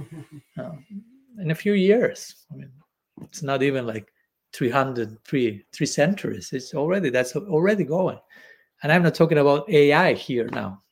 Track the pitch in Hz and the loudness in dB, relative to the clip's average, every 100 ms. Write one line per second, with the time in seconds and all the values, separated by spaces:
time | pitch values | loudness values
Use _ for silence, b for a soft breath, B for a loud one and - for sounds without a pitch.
0 | 147 160 - 147 - - 127 160 - 202 | -14 -16 -18 -20 -18 -14 -12 -14 -16 -18
1 | - _ _ 226 160 160 202 202 185 233 | -18 _ _ -8 -6 -2 0 2 4 4
2 | 190 - - - _ 135 139 - _ _ | 2 -4 -14 -20 _ -20 -20 -20 _ _
3 | _ - - - 139 139 139 135 120 110 | _ -20 -20 -10 -4 0 0 0 -4 -6
4 | - _ _ _ _ - 127 139 135 120 | -12 _ _ _ _ -4 0 2 0 -2
5 | 107 110 - 135 117 101 - - 147 - | -6 -8 -4 0 0 -2 -12 -4 -2 2
6 | 156 202 - - - 135 127 147 151 196 | 2 2 -4 -8 -10 -10 -8 -6 -2 -2
7 | 156 123 127 147 202 156 190 208 131 170 | 0 0 -2 -4 -2 0 2 2 0 -2
8 | 180 104 _ b b b b _ 147 175 | -2 -4 _ b b b b _ 2 4
9 | 170 - 165 151 143 147 214 156 143 151 | 4 4 4 4 4 4 4 6 6 6
10 | 180 117 - 120 113 117 98 98 _ | 4 0 -2 -4 -4 -6 -8 -10 _